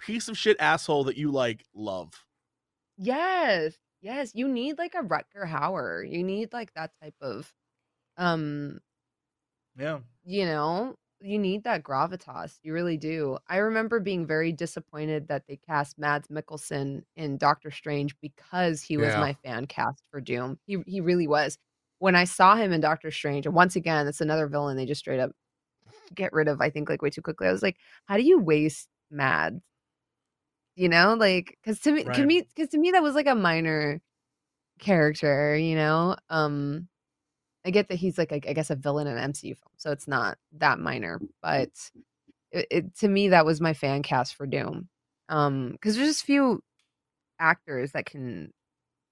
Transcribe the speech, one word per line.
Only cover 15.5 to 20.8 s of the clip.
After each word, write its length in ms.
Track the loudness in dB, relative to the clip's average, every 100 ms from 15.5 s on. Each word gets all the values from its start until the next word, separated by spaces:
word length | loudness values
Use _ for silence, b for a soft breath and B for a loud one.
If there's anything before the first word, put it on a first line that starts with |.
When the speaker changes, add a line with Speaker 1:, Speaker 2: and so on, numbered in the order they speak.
| -16
Speaker 2:
cast 420 | -4 -2 -2 -4
Mads 300 | -2 -2 -4
Mikkelsen 760 | -10 -10 -12 -8 -6 -4 -8 -12 -10
in 200 | -8 0
Doctor 320 | 2 2 -4
Strange 480 | -12 -6 -4 -4 -6
because 640 | -14 -18 _ 0 0 0
he 140 | -2 0
was 120 | 2
Speaker 3:
Yeah. 120 | 2
Speaker 2:
my 140 | 0
fan 320 | -4 -8 -8 -6
cast 360 | -2 -2 -4 _
for 100 | -12
Doom. 380 | -6 -4 -4 -8 -8
He, 120 | -8